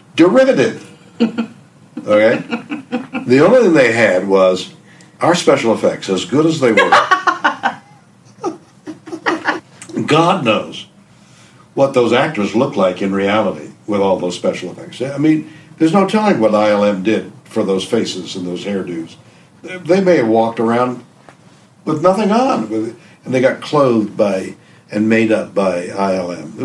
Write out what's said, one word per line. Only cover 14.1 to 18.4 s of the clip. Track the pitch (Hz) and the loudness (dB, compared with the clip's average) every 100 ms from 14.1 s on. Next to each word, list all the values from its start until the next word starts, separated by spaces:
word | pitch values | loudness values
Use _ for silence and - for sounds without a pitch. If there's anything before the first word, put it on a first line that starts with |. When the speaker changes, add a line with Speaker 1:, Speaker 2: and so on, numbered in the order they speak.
| 90 | 0
Speaker 1:
those | 90 87 | -4 -4
special | 98 - 90 | -4 -4 -8
effects. | - - - | -14 -16 -10
I | 127 139 | -8 0
mean, | 156 156 - - - - | 0 0 -4 -18 -20 -2
there's | 160 | 2
no | 196 190 | 2 2
telling | 214 214 143 | 0 0 2
what | 107 | 2
I | 104 107 | 2 2
L | 104 | 2
M | 101 95 | 0 0
did | 92 104 - - - | -2 -2 -4 -16 -8
for | 113 | -6
those | 95 95 - | -2 -2 -2
faces | 113 98 95 82 | -2 -2 -6 -12
and | 95 | -10